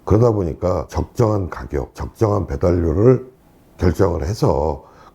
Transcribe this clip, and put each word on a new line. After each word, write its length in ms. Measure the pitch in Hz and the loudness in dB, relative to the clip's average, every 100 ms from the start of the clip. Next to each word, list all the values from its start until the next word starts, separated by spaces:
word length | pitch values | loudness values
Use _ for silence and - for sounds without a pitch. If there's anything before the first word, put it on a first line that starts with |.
| - | 0
그러다 240 | 107 120 | 4 4
보니까 540 | 104 85 69 90 90 - | 2 -2 -4 -2 -2 -4
적정한 640 | 85 78 - 113 104 87 | -6 -4 0 0 0 -4
가격, 440 | - 65 71 62 | -10 -8 -8 -8
적정한 520 | - 69 - 110 101 73 | -10 -14 -2 0 0 -2
배달료를 840 | 69 90 87 80 80 120 127 - - _ _ _ - | -2 0 0 0 2 4 4 0 -20 _ _ _ -2
결정을 480 | 90 82 95 82 | 0 2 0 0
해서 600 | 73 113 127 69 78 71 - - - | -6 -2 0 0 -2 -4 -10 -20 -20